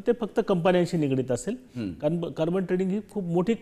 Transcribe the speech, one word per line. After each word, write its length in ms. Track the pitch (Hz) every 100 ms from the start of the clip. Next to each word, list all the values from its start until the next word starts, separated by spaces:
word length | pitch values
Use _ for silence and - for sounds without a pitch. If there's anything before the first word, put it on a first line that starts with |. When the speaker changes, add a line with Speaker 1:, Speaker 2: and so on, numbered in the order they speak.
| 196
Speaker 1:
ते 40 | 233
फक्त 180 | 196 - 214
कंपन्यांशी 500 | 185 175 180 170 175
निगडीत 340 | 147 131 131
असेल. 240 | 123 - 247 - 127
Speaker 2:
हम्म. 160 | 104
Speaker 1:
कारण 280 | 82 151 170
ब-, 60 | 170
कार्बन 400 | 139 160 185 180
ट्रेडिंग 260 | 185 190
ही 80 | 202 208
खूप 120 | 214
मोठी 300 | 175 170 180 226